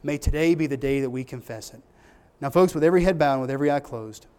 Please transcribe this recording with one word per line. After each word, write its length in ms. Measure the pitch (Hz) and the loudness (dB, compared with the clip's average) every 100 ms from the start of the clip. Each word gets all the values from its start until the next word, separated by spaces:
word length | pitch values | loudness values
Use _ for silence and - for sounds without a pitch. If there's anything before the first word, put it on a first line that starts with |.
may 140 | 147 147 | -4 -4
today 380 | - 151 165 165 | -2 2 2 2
be 120 | 156 | 0
the 100 | 135 | -2
day 240 | 135 139 | -2 0
that 80 | 135 | -2
we 140 | 127 | -6
confess 500 | 127 127 - 110 - | -8 -12 -12 -14 -14
it. 80 | 110 _ _ _ _ _ _ | -20 _ _ _ _ _ _
Now, 100 | 139 | -2
folks, 240 | 165 185 | 2 2
with 100 | 160 | 4
every 200 | 156 180 | 4 4
head 140 | 175 170 | 2 2
bowed 160 | 147 | 2
and 80 | 135 | 0
with 100 | 131 | -2
every 200 | 135 147 | -2 0
eye 80 | 143 | 0
closed 480 | 143 117 110 104 - | -4 -12 -12 -16 -20